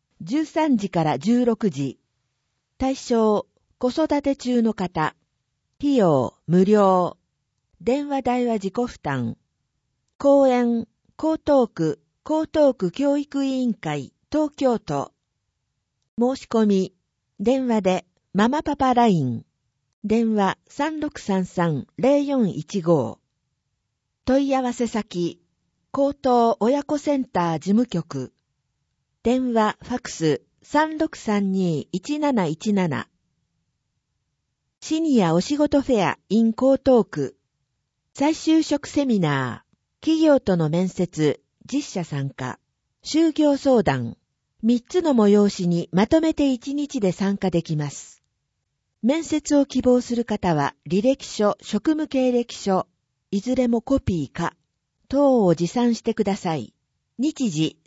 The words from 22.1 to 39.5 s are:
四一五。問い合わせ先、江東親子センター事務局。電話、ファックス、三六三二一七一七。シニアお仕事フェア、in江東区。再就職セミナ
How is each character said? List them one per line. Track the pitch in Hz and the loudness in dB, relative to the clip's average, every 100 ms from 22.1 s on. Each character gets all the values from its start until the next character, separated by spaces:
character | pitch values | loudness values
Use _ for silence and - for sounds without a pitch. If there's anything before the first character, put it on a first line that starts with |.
| 285 285 | 2 0
四 | 277 214 | 0 -2
一 | - 156 202 | -2 -8 -6
五。 | 160 165 113 - _ _ _ _ _ _ _ _ _ _ - | 0 0 0 -8 _ _ _ _ _ _ _ _ _ _ 0
問 | 262 277 | 0 2
い | 262 | 0
合 | |
わ | 254 | -2
せ | 240 240 | -2 -4
先、 | 220 208 180 170 - _ _ _ _ _ | -4 -6 -4 -6 -6 _ _ _ _ _
江 | - 277 277 | -2 -2 0
東 | 262 247 233 - | 0 2 2 2
親 | 214 285 | 0 0
子 | 285 302 | -2 -4
セ | 302 285 | -2 -2
ン | 254 | -2
タ | 185 170 | -2 -2
ー | 160 | -2
事 | 180 | 0
務 | 208 247 | 0 0
局。 | 170 156 139 127 _ _ _ _ _ _ _ _ _ | -4 -6 -10 -12 _ _ _ _ _ _ _ _ _
電 | 226 254 254 | -2 0 0
話、 | 226 214 - | 0 0 -2
フ | - | -8
ァ | 240 | -10
ッ | |
ク | - | -8
ス、 | - 160 143 _ _ | -4 0 -2 _ _
三 | _ 294 311 311 | _ -2 -2 -2
六 | 320 - | -6 -6
三 | - 208 196 | -4 -2 0
二 | 190 185 156 - | 0 0 -2 -4
一 | 185 - 302 | -8 -6 -4
七 | 294 247 170 | 0 0 0
一 | 160 220 | -2 -2
七。 | 202 185 127 - _ _ _ _ _ _ _ _ _ _ _ _ _ _ _ _ _ | 0 0 -4 -10 _ _ _ _ _ _ _ _ _ _ _ _ _ _ _ _ _
シ | - 320 | -6 -4
ニ | 320 254 | 0 2
ア | 175 | 4
お | 165 | 2
仕 | - 294 | 0 0
事 | 294 285 | 0 0
フ | 269 | 0
ェ | 240 165 | 0 0
ア、 | - - | -4 -2
in | 208 226 | 0 2
江 | 220 262 269 | 2 2 2
東 | 269 247 | 4 4
区。 | 202 - 135 - _ _ _ _ _ _ _ | 2 -4 -8 -8 _ _ _ _ _ _ _
再 | - 285 | -2 -2
就 | 320 - 320 | 0 2 2
職 | 311 285 - | 2 -2 -4
セ | - 277 | -2 0
ミ | 214 | 2
ナ | 160 139 127 | 2 0 -4